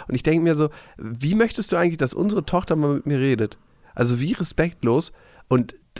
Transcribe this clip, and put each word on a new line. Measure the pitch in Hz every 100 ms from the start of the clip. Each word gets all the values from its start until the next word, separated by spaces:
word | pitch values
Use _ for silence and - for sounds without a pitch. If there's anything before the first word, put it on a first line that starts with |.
| -
Und |
ich | 123
denke | 156 160
mir | 170 151
so, | 151 - - -
wie | 110 117 147 214
möchtest | 226 - -
du | 175
eigentlich, | 175 165
dass | 131
unsere | - 202 208
Tochter | - 175 -
mal | 156 147
mit | 139 147
mir | 135
redet? | 135 113 107 - _ _ -
Also | - 120 120
wie | 151
respektlos. | 254 170 - 170 - 117 135 - - - - -
Und | 127 113 - _